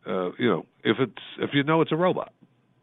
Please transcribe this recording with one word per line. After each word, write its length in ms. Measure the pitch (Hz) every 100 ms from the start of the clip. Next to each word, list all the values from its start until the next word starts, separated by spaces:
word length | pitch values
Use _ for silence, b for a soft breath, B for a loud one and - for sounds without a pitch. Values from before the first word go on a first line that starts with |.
| -
uh, 260 | 98 90 -
you 80 | 123
know, 180 | 82 - _
if 140 | 143 113
it's, 220 | 127 - - -
if 120 | 117
you 100 | 139
know 180 | 139 160
it's 100 | 151
a 40 | 160
robot, 380 | 180 - - _ _ _ _ _